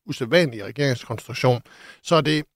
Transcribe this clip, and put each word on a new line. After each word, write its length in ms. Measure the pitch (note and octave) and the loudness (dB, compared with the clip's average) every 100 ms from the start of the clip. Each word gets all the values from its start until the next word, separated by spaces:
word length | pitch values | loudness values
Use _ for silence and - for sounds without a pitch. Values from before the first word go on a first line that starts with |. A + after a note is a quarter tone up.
| - | -12
usædvanlige 580 | - A#2 E3+ D#3 A2 | -8 2 2 2 -2
regeringskonstruktion, 960 | G2 - C#3+ A#2+ - A2+ - B2 B2+ A#2+ - - - - | -10 -2 -2 -2 -6 -10 -8 0 2 2 -4 -20 -20 -18
så 120 | - | 0
er 60 | D#3+ | 2
det, 240 | D3+ D3+ - | 2 -2 -4